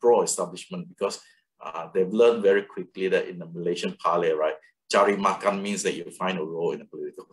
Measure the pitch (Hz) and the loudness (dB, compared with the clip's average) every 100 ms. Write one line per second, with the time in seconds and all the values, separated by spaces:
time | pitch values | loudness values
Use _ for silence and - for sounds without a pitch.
0 | 120 113 87 - 87 90 - 90 85 - | 4 4 4 -2 -4 -8 -12 -12 -12 -6
1 | - - _ _ _ _ 76 80 82 95 | -6 -6 _ _ _ _ -12 -10 -6 0
2 | 92 110 117 113 98 101 98 - 90 95 | 0 6 6 6 4 4 0 -10 -12 -4
3 | 92 90 - 87 82 85 87 87 98 - | 0 0 -2 -10 -12 -6 -4 -2 -4 -4
4 | 85 85 85 78 78 78 _ _ - 101 | -2 0 0 0 0 -4 _ _ -2 2
5 | 101 98 98 95 101 98 101 98 90 73 | 4 4 0 0 -2 -2 -4 -4 -4 -4
6 | 85 - 92 92 78 82 85 - - 76 | -10 -6 -4 -2 -4 -4 -4 -4 -10 -12
7 | 76 - - | -12 -12 -14